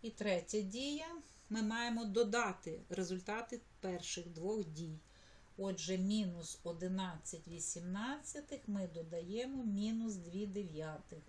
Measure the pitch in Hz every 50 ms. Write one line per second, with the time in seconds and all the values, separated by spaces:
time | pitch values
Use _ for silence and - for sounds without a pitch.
0 | - 226 214 - 208 208 190 175 170 - - 214 208 190 196 240 269 285 294 302
1 | 320 330 339 330 285 - - - - - 214 220 220 214 220 233 240 240 233 226
2 | 233 208 190 226 240 208 208 240 233 202 180 - - 165 160 - - - 175 185
3 | 185 175 185 185 185 - 208 220 240 - - 233 - - - - - 190 180 170
4 | 170 - - - 175 175 170 160 165 190 220 220 196 160 156 151 170 160 156 156
5 | - - - - - - - - - - - - 196 196 190 - 156 170 190 185
6 | 185 196 208 214 208 185 170 170 160 - - - - 170 170 170 180 185 185 190
7 | 190 180 165 156 - - - 160 156 170 170 165 160 - - 165 170 180 185 202
8 | 220 254 285 302 277 - - 294 294 - 285 254 - - 202 202 190 175 160 165
9 | 165 160 165 170 165 175 202 226 247 262 269 262 247 220 196 196 208 214 226 226
10 | 226 226 208 185 170 170 175 190 208 202 190 202 208 175 151 151 156 156 156 147
11 | - - - 160 -